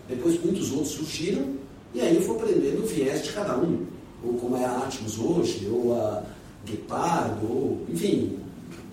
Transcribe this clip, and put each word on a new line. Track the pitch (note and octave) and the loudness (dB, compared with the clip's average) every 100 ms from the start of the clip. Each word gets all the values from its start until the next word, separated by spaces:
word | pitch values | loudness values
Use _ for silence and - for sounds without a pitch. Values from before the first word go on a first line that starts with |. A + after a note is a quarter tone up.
| - | -8
depois | A#2+ E3+ E3 | -2 2 2
muitos | F#3+ - - | 2 2 0
outros | C3+ C#3+ | 0 -2
surgiram, | - D#3 - - - - - - - - | -2 -4 -2 0 0 0 -4 -10 -16 -10
e | - | 0
aí | - - | 4 6
eu | |
fui | - A4 | 4 2
aprendendo | A4 - - - | 4 4 4 2
o | - | 0
viés | D#3 C3+ D3+ | 2 2 2
de | - | -2
cada | G#3 E3 - | -2 0 2
um, | - - - - - - | 2 0 -2 -10 -16 -6
ou | A#2 A#2+ | -2 -2
como | B2 B2+ | 0 0
é | |
a | B2+ B2 | 2 0
Atmos | C3+ - G#2+ G#2+ | -2 -4 -6 0
hoje, | C3 F3 - - G2 | 2 4 2 0 0
ou | A#2+ A#2+ A#2 | 2 4 4
a | G#2+ - - - - - - | 2 -2 -6 -12 -16 -14 -8
Guepardo, | - - - - - A2 G#2 G#2+ | -8 -4 0 2 2 0 -2 0
ou, | - - - - | 2 0 0 -2
enfim, | E3+ G#3 - G#2+ - - - - - - | 0 2 4 2 -2 -8 -14 -14 -14 -14